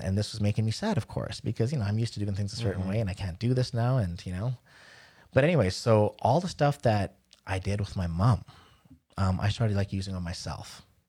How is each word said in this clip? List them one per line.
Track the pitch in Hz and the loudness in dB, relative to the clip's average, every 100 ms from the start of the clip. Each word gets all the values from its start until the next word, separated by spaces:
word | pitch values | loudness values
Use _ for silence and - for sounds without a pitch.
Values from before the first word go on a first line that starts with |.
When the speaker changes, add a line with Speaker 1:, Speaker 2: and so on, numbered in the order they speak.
Speaker 1:
and | 95 98 | 0 0
this | 104 | -2
was | 110 | -2
making | 104 104 110 | 0 2 0
me | |
sad, | - 214 202 | 0 -2 -2
of | - | -2
course, | - - - | -6 -6 -6
because, | - 113 113 | -4 -2 -2
you | 147 | 0
know, | 101 | 0
I'm | 110 | 0
used | 117 | -2
to | - | -4
doing | 104 101 | -4 -4
things | 101 | -4
a | - | -4
certain | 107 90 | -2 -2
Speaker 2:
Mm-hmm. | 92 | -2
Speaker 1:
way | 107 | -2
and | 104 | -2
I | |
can't | - 95 82 | -4 -6 -2
do | 117 127 | 0 0
this | 123 | 0
now. | 120 120 131 | 0 0 2
And, | 92 87 | 0 -4
you | - | -6
know, | 90 117 123 _ - - - - - - | -4 -4 -6 _ -20 -20 -20 -20 -20 -2
but | 131 | 4
anyway, | 147 165 92 | 4 6 4
so | - 120 110 104 - | 2 4 6 6 2
all | 104 147 | 2 2
the | 185 | 0
stuff | - 143 - | 0 0 2
that | 120 104 95 - _ - - | 2 2 0 -6 _ -16 -6
I | 95 | -4
did | 95 101 | -2 -2
with | 101 101 | -2 -4
my | 87 | -2
mom, | 82 110 92 - - - _ - - _ - | 2 4 2 -2 -20 -20 _ -20 -20 _ -2
um, | 95 92 | 0 2
I | 101 | 0
started, | - 113 101 | 0 0 0
like, | 95 | -2
using | 98 95 | -4 -4
on | 92 | -6
myself, | 87 90 - 95 - - - _ | -6 -8 -8 -10 -12 -18 -20 _